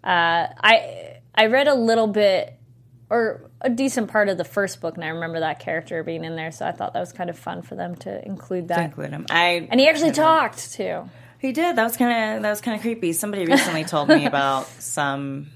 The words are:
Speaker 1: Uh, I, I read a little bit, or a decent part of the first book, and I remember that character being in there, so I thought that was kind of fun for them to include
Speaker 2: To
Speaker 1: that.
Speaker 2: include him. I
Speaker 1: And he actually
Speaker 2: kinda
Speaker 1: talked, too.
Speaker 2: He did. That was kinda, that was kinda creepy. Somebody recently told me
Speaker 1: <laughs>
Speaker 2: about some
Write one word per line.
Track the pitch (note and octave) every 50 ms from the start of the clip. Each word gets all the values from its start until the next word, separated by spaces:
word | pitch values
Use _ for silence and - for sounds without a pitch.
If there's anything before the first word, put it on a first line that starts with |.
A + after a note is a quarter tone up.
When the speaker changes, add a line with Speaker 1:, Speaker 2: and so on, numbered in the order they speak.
| -
Speaker 1:
Uh, | G3+ F3+ F3 E3+ E3+ E3 E3+ D#3+ - - -
I, | - G#3+ A3+ - - - - E2+ E2 - C3 - _ _ -
I | - A3
read | A3 A#3+ C4 C#4+ D4
a | C#4+
little | B3+ A#3 A3+ A3+ A3+ A3 G#3+
bit, | G3 G#3+ G#3 G3 F#3+ E3+ - - - _ - _ - _ _ _ _ - - _
or | G#3+ A#3+ A3+ A3 - - - - _ -
a | - -
decent | A#3+ A#3 C4+ C4+ B3+ B3+ G#3+ -
part | - G#3+ G#3 G3+
of | F#3+ E3+
the | E3+
first | - - G3+ G3 F#3 - -
book, | - E3 D#3+
and | F3 D#3+
I | D#3
remember | E3 E3 E3 E3 E3 E3
that | D#3+ D#3 D3 -
character | - - E3 E3 D#3+ - F3 E3
being | D#3+ E3 E3 E3 E3
in | D#3+ E3
there, | E3 D#3+ D#3+
so | D#3 - -
I | -
thought | E3+ - - - -
that | -
was | F3+ F3+
kind | - - F3+ F3
of | E3+ -
fun | - F3 F3+ F3
for | F3 - -
them | F#3+ F3+ F3 F3 -
to | - F#3 F#3+ - -
include | - G3 - - - F#3 F3+ E3+ F3
Speaker 2:
To | F3
Speaker 1:
that. | E3+ E3+
Speaker 2:
include | D#3 - - D3 C#3+
him. | C#3+ D3+ - -
I | - E3+ F3 F3 F3 E3+ D#3+ -
Speaker 1:
And | - B3
he | C4+ D#4
actually | D#4+ D4+ D#4+ D#4+
Speaker 2:
kinda | - D4+
Speaker 1:
talked, | D#4 D#4+ D#4+ D#4+ C4+ G#3+ - - - -
too. | - - G3 F#3 E3+ E3+ - F3+ - - - - - _
Speaker 2:
He | - C4+
did. | A#3+ C#4+ E4 F4 F4
That | - A3+
was | A#3 A3+
kinda, | - B3 A#3+ A#3+ A#3 A3 G#3+ A3 A3
that | G#3+ G#3
was | G#3 G#3
kinda | - B3 A3 G#3
creepy. | G#3+ A#3 A#3 A#3 F#3+ E3+
Somebody | E3 E3 - G#3 G3+ G3 F3
recently | E3 C4+ C4+ - F#3+ E3 D#3+ D#3
told | F3 - D3+ D3 -
me | D#4 - D3
Speaker 1:
<laughs> | -
Speaker 2:
about | - C#3+ C#3 C3+ C3+ C3+ C3 - - -
some | - - - - D3 C#3 C#3 C#3 C#3+ C#3 C3+ C#3 C#3+ D3 D3+